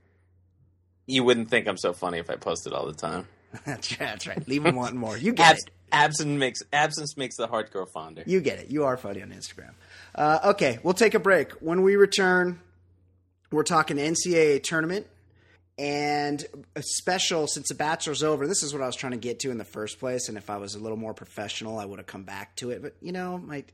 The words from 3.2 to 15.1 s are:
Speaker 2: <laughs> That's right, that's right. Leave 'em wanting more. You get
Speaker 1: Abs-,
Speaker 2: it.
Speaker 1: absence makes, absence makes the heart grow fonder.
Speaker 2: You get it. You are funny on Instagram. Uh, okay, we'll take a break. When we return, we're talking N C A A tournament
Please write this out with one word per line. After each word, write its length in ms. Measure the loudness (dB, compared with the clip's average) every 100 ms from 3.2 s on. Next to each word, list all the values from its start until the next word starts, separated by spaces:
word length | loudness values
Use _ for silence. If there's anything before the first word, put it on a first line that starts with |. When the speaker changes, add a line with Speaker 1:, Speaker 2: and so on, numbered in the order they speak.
| -10 _
Speaker 2:
<laughs> 200 | _ -14 -10
That's 260 | -8 -8
right, 160 | -6 -8
that's 180 | -8 -8
right. 220 | -8 -2
Leave 180 | 0 2
'em 80 |
wanting 240 | 2 -2 -4
more. 180 | -6 -2
You 160 | 0
get 200 | 8 8
Speaker 1:
Abs-, 120 | 8
Speaker 2:
it. 80 | 2 -18 _
Speaker 1:
absence 460 | 4 4 2 -2 0
makes, 180 | 0 -2 -2
absence 440 | 2 2 0 -8 -6
makes 200 | -6 -4
the 100 | -2
heart 240 | -2 -4
grow 160 | -6 -8
fonder. 380 | -10 -12 -10 0
Speaker 2:
You 140 | 2
get 180 | 2 -2
it. 100 | -4
You 140 | 0
are 120 | 0 0
funny 260 | -4 -10
on 80 | -10
Instagram. 440 | -14 -16 -16 -20 -20 -20 -20 -10
Uh, 280 | 0 2 4 4
okay, 340 | 4 2 2
we'll 100 | 0
take 220 | 4 4
a 60 | 4
break. 320 | 6 4 4 -4
When 220 | -2 4
we 120 | 6
return, 640 | 8 6 6 4 4 2 -2 -14 _ _ _ _ _ _ _ _
we're 100 | 0
talking 380 | 2 2 2 0
N 160 | 0 0
C 200 | 2 6
A 200 | 6 4
A 20 |
tournament 480 | 2 0 0 -4 -8